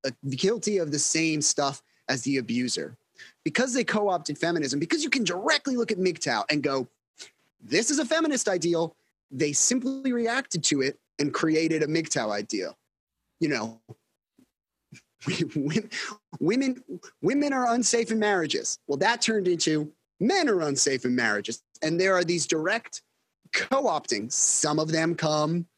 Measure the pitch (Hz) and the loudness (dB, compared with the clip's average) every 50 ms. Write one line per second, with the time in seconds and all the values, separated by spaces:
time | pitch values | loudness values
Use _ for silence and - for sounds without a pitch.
0 | - 135 120 _ - 139 131 139 - 190 233 214 - 214 208 190 165 147 147 143 | -6 -6 -8 _ -6 -6 -4 0 2 2 2 0 -2 0 0 0 0 0 -2 -2
1 | - - - 160 165 160 156 151 143 - - - 143 139 135 - _ _ _ _ | -2 0 0 2 2 2 2 2 2 0 2 2 0 -2 -2 -6 _ _ _ _
2 | _ - 131 127 - 143 139 135 117 110 117 123 127 120 - - 73 69 120 _ | _ -4 -4 -2 0 0 0 0 0 0 -2 -2 0 -2 -4 -4 -6 -8 -12 _
3 | _ _ _ - - - _ _ _ 156 - - 254 262 240 269 226 - - 214 | _ _ _ -20 -20 -20 _ _ _ -4 0 0 0 2 0 -2 0 0 0 0
4 | 208 202 185 170 160 - 147 - - 165 170 170 143 131 135 143 170 165 - 311 | 2 2 0 0 -2 -6 -6 -2 -2 0 0 0 -2 -2 -2 -2 -2 -2 -2 -2
5 | 302 277 226 269 220 170 175 185 214 302 311 285 _ 277 254 240 226 - 220 180 | 0 0 0 0 0 0 -2 0 0 0 0 2 _ -2 0 0 0 0 0 0
6 | 185 185 165 - - 143 120 107 101 - 151 151 127 147 139 135 123 - _ _ | 2 0 0 0 -2 0 0 0 0 0 0 0 0 0 0 -2 -4 -6 _ _
7 | _ _ _ - - - _ _ _ _ _ _ - 113 127 185 240 - 302 285 | _ _ _ -20 -20 -20 _ _ _ _ _ _ -8 0 0 0 2 2 0 -2
8 | 302 233 320 330 320 302 285 240 - 214 190 175 156 170 170 160 170 156 _ _ | 0 0 0 0 2 0 0 0 0 0 0 0 0 0 2 2 0 -2 _ _
9 | _ _ _ _ _ _ - 131 156 147 143 - - - 240 262 - 269 269 269 | _ _ _ _ _ _ -4 -2 -2 0 2 2 2 2 2 0 0 -2 -4 -2
10 | 269 262 247 240 233 226 233 262 269 - - 170 - - 151 139 131 139 - _ | -2 0 0 0 0 0 0 -2 -4 -4 -6 -2 0 0 2 2 0 0 -2 _
11 | _ _ _ - 147 147 - - - 160 156 156 165 160 165 156 151 143 156 165 | _ _ _ -2 -2 -2 0 0 2 2 2 2 2 2 2 0 0 0 0 -2
12 | 156 - - 147 113 107 104 104 104 - - 101 90 76 - _ _ _ _ _ | -2 0 -2 -2 0 0 -2 -4 -4 -4 -4 -4 -4 -6 -8 _ _ _ _ _
13 | _ _ _ _ _ _ _ _ 165 151 143 117 107 113 113 - _ - 117 _ | _ _ _ _ _ _ _ _ -2 -2 0 -2 -4 -6 -10 -14 _ -20 -20 _
14 | _ _ _ _ _ _ _ _ _ _ _ _ _ _ _ _ _ _ - - | _ _ _ _ _ _ _ _ _ _ _ _ _ _ _ _ _ _ -20 -20
15 | _ _ _ _ - - - - 165 - - 151 135 143 165 226 214 - - - | _ _ _ _ -6 -6 -2 -2 -2 -2 -2 -2 -2 0 0 -2 -2 -2 -8 -8
16 | - - - - _ _ - - - 165 226 262 277 262 254 254 - - - 185 | -8 -8 -10 -14 _ _ -8 0 0 2 2 2 2 0 -2 -4 -10 -14 -16 -14
17 | - - _ _ - 180 269 285 294 294 277 262 247 240 233 247 233 - - 233 | -14 -20 _ _ -2 0 2 2 0 0 0 0 0 2 2 2 2 2 0 0
18 | 226 226 226 220 208 208 202 180 160 143 - - - - - - _ - 143 135 | 0 0 0 0 2 2 2 2 0 0 -2 -4 -4 -4 -8 -8 _ -4 0 2
19 | 185 214 240 233 - - 220 214 185 180 175 160 - 160 156 151 151 151 - _ | 2 2 2 2 0 0 2 2 2 2 0 2 2 2 2 0 -2 -4 -10 _
20 | _ _ _ _ 185 247 381 392 330 262 208 180 160 147 139 135 - 143 135 127 | _ _ _ _ 2 2 4 4 4 4 2 2 2 0 0 2 2 2 0 0
21 | - 123 123 123 117 110 104 104 101 - 113 - _ _ _ - - 156 165 170 | 0 0 2 2 2 2 2 0 -2 -6 -10 -10 _ _ _ -4 -2 -2 0 2
22 | 185 190 190 180 175 165 175 170 135 - 170 156 156 180 214 233 - - - - | 4 4 4 4 2 2 0 -2 0 -2 -2 -2 0 0 -2 -2 -4 -10 -16 -16
23 | _ _ _ _ _ _ _ _ _ _ - - - - 262 277 277 220 165 147 | _ _ _ _ _ _ _ _ _ _ -4 -4 -2 0 0 2 2 2 0 0
24 | - - 120 101 107 123 - - - - - - - 151 147 156 160 156 160 160 | -2 -2 -4 -4 -4 -4 0 0 2 2 2 2 2 2 2 2 2 2 2 2
25 | 160 165 170 - 170 156 151 151 151 156 165 175 170 _ _ | 2 0 0 0 0 0 2 2 2 2 0 -2 -2 _ _